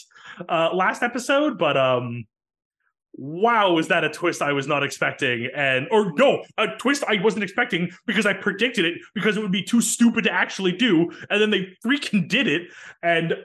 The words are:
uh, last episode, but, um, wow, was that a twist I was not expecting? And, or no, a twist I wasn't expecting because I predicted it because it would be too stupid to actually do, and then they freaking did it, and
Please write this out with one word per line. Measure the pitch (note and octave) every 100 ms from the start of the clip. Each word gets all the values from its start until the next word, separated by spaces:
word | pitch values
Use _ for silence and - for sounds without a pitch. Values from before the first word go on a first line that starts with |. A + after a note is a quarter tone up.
| - - - - F3+
uh, | E3 E3
last | F3+ F#3+ -
episode, | A#3+ A#3+ A#3 C#4 D4 G#3
but, | D#3+ C#3
um, | C3 B2 B2 A#2+ A2+ _ _ _ _ _ _ _ _
wow, | - C3+ E3 A3 A#3 G3
was | E3 D#3
that | F3
a | D3+
twist | - F3 D#3+
I | D3
was | C#3+ C3+
not | D3
expecting? | C#3 - D3 C3 C3+ A#2+ B2
And, | C#3+ C#3 B2+ C#3+
or | G#3+ G3+
no, | D3 C4+ E3 - -
a | G#3 -
twist | C4 C#4+ -
I | G#3+
wasn't | G#3 G3+
expecting | G3 - B3 E3 F3 - -
because | G3 G3+
I |
predicted | F#3+ G3+ F#3+ A#3+ A#3
it | E3+ F3 -
because | G3+ G#3+ G#3
it |
would | G#3+
be | F#3+
too | - A#3
stupid | - - A#3 A3+
to | G3
actually | F3+ G3+ - F#3+
do, | F#3 B3 D#3+ E3+ - -
and | G3+
then | G#3+
they | G3 F#3 -
freaking | A3+ C#4+ - G#3 D#3
did | A3 A3+
it, | D3+ F3 - - -
and | E3+ E3 E3+ F#3